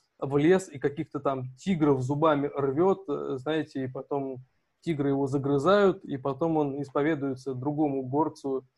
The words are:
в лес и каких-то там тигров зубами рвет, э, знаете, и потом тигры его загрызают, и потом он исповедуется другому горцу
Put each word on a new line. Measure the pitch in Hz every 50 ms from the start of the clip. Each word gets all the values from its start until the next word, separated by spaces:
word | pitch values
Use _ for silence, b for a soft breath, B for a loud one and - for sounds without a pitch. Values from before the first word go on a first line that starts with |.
| _ _ _ _
в | 143 135 139
лес | 143 147 165 185 185 185 -
и | - 127
каких-то | - 143 143 - 151 - - 151
там | - 147 135 131 127 127 -
тигров | - - 185 196 156 175 - 139 131 127
зубами | 127 147 143 160 160 151 143 139 143 -
рвет, | 143 135 135 131 151 180 190 190 190 - -
э, | 143 147 143 143 143 127
знаете, | 131 151 156 160 147 151 - 139 131
и |
потом | 131 131 139 135 - 147 139 135 135 131 127 131 _ _ _ _ _ _ _
тигры | _ 175 165 139 143 143
его | 139 139 139 131
загрызают, | 135 147 131 139 143 139 135 175 196 208 202 190 180 190 -
и | - 147
потом | 135 127 139 135 131 165 165 160
он | 156 147 143 135 143 143
исповедуется | 131 - 147 143 156 165 143 143 139 131 127 - 139 131
другому | 123 127 147 147 147 156 147 139 135 131
горцу | 127 131 147 160 156 156 - - 139 135 127 - _ _